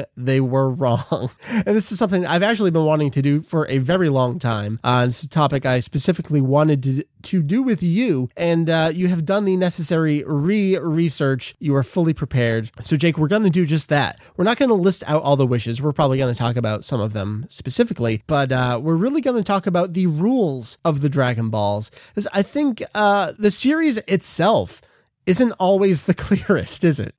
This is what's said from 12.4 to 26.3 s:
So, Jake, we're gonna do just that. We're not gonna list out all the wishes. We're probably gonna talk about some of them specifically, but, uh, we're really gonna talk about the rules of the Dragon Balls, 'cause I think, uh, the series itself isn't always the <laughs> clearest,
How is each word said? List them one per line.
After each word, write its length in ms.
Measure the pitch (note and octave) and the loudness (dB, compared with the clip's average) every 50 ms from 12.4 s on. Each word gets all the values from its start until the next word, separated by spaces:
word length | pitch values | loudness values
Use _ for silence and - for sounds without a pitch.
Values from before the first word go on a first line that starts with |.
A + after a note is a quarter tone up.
| A#2+ A#2 A2+ A2+ A2+ A#2 - - A2+ | 0 0 0 -2 -4 -6 -10 -12 -6
So, 120 | - E3 C#3 | -2 -2 0
Jake, 200 | D#3+ E3+ D#3 D#3 | 2 0 0 0
we're 100 | D#3 C#3+ | 0 0
gonna 220 | G3+ A3 A3 F#3+ | 2 2 2 2
do 160 | D3+ F#3 F3 | 2 2 2
just 240 | C#3 D#3+ D#3 - - | 2 2 0 0 0
that. 300 | D3 C#3+ E3 - - - - - - | 0 0 0 0 -4 -8 -16 -10 -4
We're 80 | - F3+ | -2 0
not 120 | G#3+ A#3+ - | 0 2 2
gonna 160 | C#4+ B3 A3 | 2 2 4
list 300 | G3 E3+ F#3+ F3 - - - | 4 2 2 0 0 -2 0
out 160 | D3+ D#3 - | 0 0 2
all 120 | C#3 C#3+ | 2 2
the 120 | C#3 C3+ A#2+ | 4 4 2
wishes. 340 | B2 A#2 - A2+ A#2 B2 | 0 0 -2 -4 -4 -4
We're 120 | C#3 D3+ C#3 | -2 -2 0
probably 240 | - D3+ C3+ C3 C3+ | 2 2 2 2 2
gonna 180 | C3+ B2 A#2 | 0 0 0
talk 200 | G2 B2 A#2+ A#2 | 0 -2 -2 0
about 280 | B2 A#2 A2 G#2+ G#2 - | 0 -2 -2 -2 -4 -4
some 160 | - C#3+ A2+ | -4 -2 -2
of 140 | G2+ A2 G#2 | -2 -2 -4
them 320 | G#2+ G2 G#2 G#2+ G#2+ - - | -4 -6 -6 -6 -8 -8 -10
specifically, 720 | - - - C3 - - A#3+ A#3 G#3 - A#2 A2+ A2 G#2+ - - | -12 -12 -8 -4 0 0 0 0 -2 -2 -2 -2 -2 -2 -2 -2
but, 240 | D#3 C#3+ C#3 B2+ | -2 0 0 0
uh, 280 | C3 B2+ B2+ B2 B2 A2+ | 0 0 0 0 -2 -2
we're 140 | C#3 D#3+ E3 | -2 0 0
really 260 | E3 G3 C4+ C#4+ D#4+ | 0 0 0 0 0
gonna 220 | A#3+ C4+ B3 A#3 F#3 | 0 0 0 0 0
talk 240 | - G3+ F#3+ - G3+ | 0 -2 -2 0 0
about 260 | F3 F3 - F#3 D#3+ | 0 0 0 -2 -2
the 140 | F#3 F#3 F3 | 0 0 0
rules 680 | D3+ D3+ F#3 A3+ C4 B3+ - D#3 C3+ B2+ A2 - - - - | 0 0 0 0 2 2 0 0 -2 -4 -8 -10 -10 -4 -2
of 160 | E3+ D3+ C#3 | -2 0 0
the 80 | C#3+ D3 | 0 0
Dragon 400 | C3+ C#3 C3 B2 B2 A2+ A2+ A2 | 0 0 0 0 0 -2 -2 -2
Balls, 420 | A2 G#2+ G#2 G2+ G#2 G#2 G#2+ - - - - - - | -2 -2 0 0 -2 -2 -6 -8 -14 -18 -20 -12 -8
'cause 120 | G#3 G3+ - - | -6 -6 -2 0
I 80 | G3+ | -2
think, 420 | G3 - - C#4+ D4+ C#4 A3+ - G3+ - - | -2 0 -2 -2 -2 -2 -2 -4 -8 -8 -2
uh, 380 | G#3 G#3 G3+ G3+ G3+ F#3 D#3 - - | 0 2 2 2 2 0 -2 -2 0
the 140 | G#3 G#3 | 0 0
series 460 | - - - C4 D#4 D#4+ D#4+ D#4 A#3 G#3+ - - | 2 2 2 2 2 2 2 0 0 -2 -2 -2
itself 720 | G3 F#3 - - - - D#3+ G#3 A3+ C3 F#2 - - - - _ _ _ _ _ _ _ _ | -2 -2 -2 -2 -2 0 2 2 2 2 0 -2 -6 -12 -14 _ _ _ _ _ _ _ _
isn't 260 | F#3 F3+ F3+ B3 A3+ - | 0 2 2 2 0 0
always 500 | - F#3 F3+ G3 F#3+ G3+ G3 F3+ D3 - | 0 0 2 2 4 4 2 2 2 0
the 100 | - F3+ | -2 -2
<laughs> 0 | |
clearest, 720 | - - - | -2 -2 -2